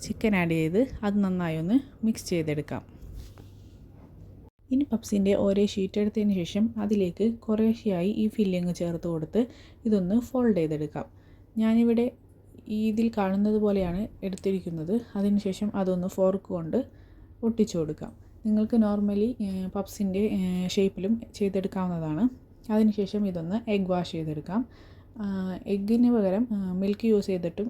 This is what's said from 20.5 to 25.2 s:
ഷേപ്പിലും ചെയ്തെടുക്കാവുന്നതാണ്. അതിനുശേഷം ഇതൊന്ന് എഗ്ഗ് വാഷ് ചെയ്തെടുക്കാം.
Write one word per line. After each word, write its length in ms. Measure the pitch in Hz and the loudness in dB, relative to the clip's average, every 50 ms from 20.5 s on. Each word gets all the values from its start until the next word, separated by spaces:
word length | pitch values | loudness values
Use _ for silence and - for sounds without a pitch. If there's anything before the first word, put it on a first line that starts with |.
| 180 180 180 180 | 0 0 -2 0
ഷേപ്പിലും 440 | - 202 196 196 - 185 180 202 226 226 - - - | 2 2 2 2 0 -2 0 0 0 -2 -2 -10 -4
ചെയ്തെടുക്കാവുന്നതാണ്. 880 | - 208 196 190 190 185 190 - 190 185 180 175 165 160 156 151 160 226 254 - - - - - - - - | -2 -2 0 0 0 -2 -2 -4 -2 -2 -2 -2 -2 -2 -2 0 0 0 0 0 -4 -20 -20 -20 -18 -6 0
അതിനുശേഷം 520 | 214 214 220 214 208 208 196 196 - 208 208 | 2 4 4 4 4 2 -2 -2 0 -2 -2
ഇതൊന്ന് 440 | 190 180 170 160 170 202 233 - 226 | -2 -2 -4 -4 -2 -4 -4 -2 0
എഗ്ഗ് 200 | 208 196 190 180 | 0 0 2 2
വാഷ് 220 | 180 180 170 - | 0 0 0 -2
ചെയ്തെടുക്കാം. 480 | - 160 156 156 151 151 - - 180 233 262 - - - - - - - - - - 226 | -4 -6 -4 -4 -4 -6 -6 -4 -2 -2 -2 -4 -8 -20 -20 -20 -20 -20 -20 -18 -10 -6